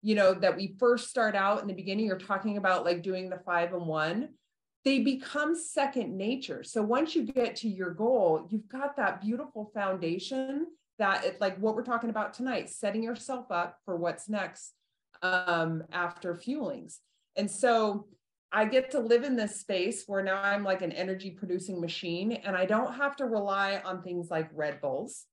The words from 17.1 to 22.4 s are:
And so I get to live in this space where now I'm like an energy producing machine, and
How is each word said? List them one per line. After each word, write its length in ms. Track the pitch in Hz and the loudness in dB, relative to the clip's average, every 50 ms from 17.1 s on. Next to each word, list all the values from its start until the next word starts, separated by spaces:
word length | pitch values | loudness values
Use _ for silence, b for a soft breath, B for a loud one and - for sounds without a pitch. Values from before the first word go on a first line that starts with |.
| _ _ _ _ _ | _ _ _ _ _
And 160 | - 208 202 | -2 -2 -2
so 560 | - - - 240 233 226 220 214 202 202 208 - - _ _ _ _ _ _ _ - | -2 2 4 4 6 6 4 2 0 -2 -6 -10 -20 _ _ _ _ _ _ _ 2
I 120 | 208 214 | 2 2
get 260 | 214 240 262 262 262 - | 4 4 2 2 2 -2
to 80 | 285 | -2
live 240 | 226 226 233 233 240 | 4 6 6 6 6
in 100 | 285 262 | 4 2
this 240 | 233 214 208 - - | 2 2 0 -4 -8
space 460 | - - 196 185 180 190 226 - - | -6 -2 0 0 0 0 -2 -4 -6
where 160 | - 202 196 190 | -4 -2 -2 0
now 180 | 190 190 196 | 0 0 2
I'm 220 | 196 202 202 208 208 | 2 2 2 2 2
like 200 | 196 190 185 190 | 0 0 0 0
an 100 | 170 - | -4 -2
energy 380 | - 185 190 190 185 196 196 | -2 -2 -2 -4 -4 -6 -10
producing 500 | - - - 180 180 185 185 - 190 175 | -10 -8 -4 -4 -2 -4 -2 -4 -4 -4
machine, 500 | 170 170 165 - - 180 170 175 190 220 | -4 -4 -4 -6 -4 -4 -2 0 0 -2
and 260 | 233 220 | -2 -2